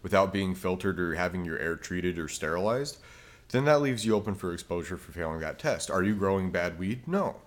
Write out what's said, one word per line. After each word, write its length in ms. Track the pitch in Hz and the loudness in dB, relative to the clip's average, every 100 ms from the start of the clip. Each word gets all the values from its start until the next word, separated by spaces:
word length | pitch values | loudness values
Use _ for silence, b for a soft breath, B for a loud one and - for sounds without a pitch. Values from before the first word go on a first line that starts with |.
without 300 | 92 98 95 | 6 6 6
being 220 | 98 95 | 2 0
filtered 460 | 92 92 92 98 87 | 0 0 2 0 0
or 140 | 85 | 0
having 300 | 82 90 90 | 0 0 -2
your 140 | 87 - | -4 -2
air 180 | 80 82 | -2 -4
treated 420 | - 90 90 85 | -4 -2 0 -2
or 100 | 76 | -6
sterilized, 720 | - 78 85 104 123 143 - B B B B B | -4 -2 0 0 0 -4 -10 B B B B B
then 160 | 123 143 | 2 6
that 140 | 147 | 6
leaves 240 | 143 123 | 4 0
you 80 | 110 | 2
open 200 | 107 101 | 2 2
for 180 | 98 92 | -4 -4
exposure 440 | 85 - 87 80 87 | -6 -4 -6 -4 -8
for 160 | - | -10
failing 260 | 87 82 80 | -6 -4 -4
that 180 | 78 73 | -6 -4
test. 320 | 156 92 - | -2 -2 0
Are 120 | 92 | 2
you 140 | 98 104 | 2 2
growing 340 | 98 98 92 | 2 2 0
bad 300 | 87 87 82 | 0 -2 -2
weed? 260 | 92 123 160 | -4 -4 -2
No. 300 | 190 160 - | -2 -2 -6